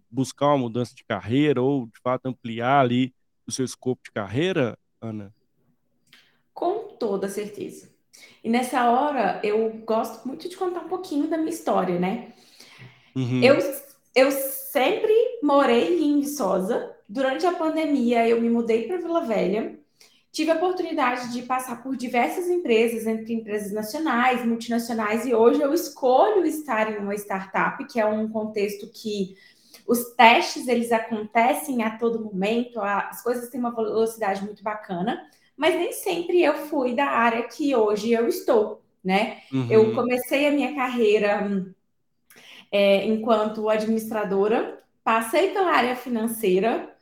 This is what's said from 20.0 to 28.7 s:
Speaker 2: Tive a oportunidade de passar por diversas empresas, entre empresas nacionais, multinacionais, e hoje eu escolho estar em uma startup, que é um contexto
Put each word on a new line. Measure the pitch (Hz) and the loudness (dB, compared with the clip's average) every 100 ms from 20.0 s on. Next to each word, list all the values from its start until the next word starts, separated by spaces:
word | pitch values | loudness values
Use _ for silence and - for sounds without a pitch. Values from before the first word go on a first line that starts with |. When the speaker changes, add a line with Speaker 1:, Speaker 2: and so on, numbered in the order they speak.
| _ _ _ | _ _ _
Speaker 2:
Tive | - 311 | -4 0
a | 320 | 2
oportunidade | 359 359 330 311 254 247 240 | 0 -2 -4 0 0 -2 -6
de | 240 | -8
passar | 240 262 254 240 | -4 -6 -4 -10
por | 262 269 | -8 -6
diversas | 247 240 294 359 349 | -2 0 0 0 -2
empresas, | 349 311 220 233 220 220 | -2 2 4 4 0 -2
entre | 220 226 | -4 -4
empresas | 226 214 208 196 | -6 -4 -6 -4
nacionais, | 214 214 302 311 240 254 247 226 | -6 -6 -4 -2 2 2 2 0
multinacionais, | 226 - 233 233 226 208 226 254 | -2 -2 -4 -2 -4 -2 -2 0
e | |
hoje | 220 233 285 | 6 6 6
eu | 277 | 2
escolho | 311 - - 254 262 427 403 320 | 0 -2 -2 4 6 6 4 2
estar | 294 - 220 220 | -2 -4 -2 0
em | 208 | -2
uma | 202 202 | -4 -6
startup, | - 190 190 185 170 - - | -4 -8 -4 -2 -2 -2 -6
que | 233 | 0
é | 214 | 0
um | 214 220 | 0 -2
contexto | 220 214 208 202 | -4 -6 -4 -4